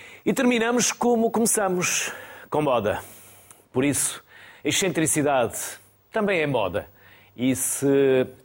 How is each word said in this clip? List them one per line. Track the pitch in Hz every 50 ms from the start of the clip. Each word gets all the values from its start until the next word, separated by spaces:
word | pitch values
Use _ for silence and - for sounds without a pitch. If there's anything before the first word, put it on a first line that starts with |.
| - - - - -
E | - 190
terminamos | - 262 247 247 226 220 233 240 247 208 - -
como | - - 240 240 226 226 226
começamos, | 226 220 233 214 - 220 202 190 180 180 175 - - - - - - - - - - - - -
com | - 147
moda. | 151 139 127 117 101 104 90 - - - - - - - - - - - - _ _ _ -
Por | 127 135
isso, | 143 131 - - - - - - _ - - - - - - -
a | 147
excentricidade | - - 202 185 139 165 160 - - 156 139 127 139 131 117 101 - - - - - - - _ _ _ _ _
também | - 226 208 202 196 165 151
é |
moda. | 147 135 117 101 90 87 98 80 - - _ - - - - - _ _
E | - 123 131 127
se | 127 - - - - 135 143 139 139 139 135 131 127 127 127 - - -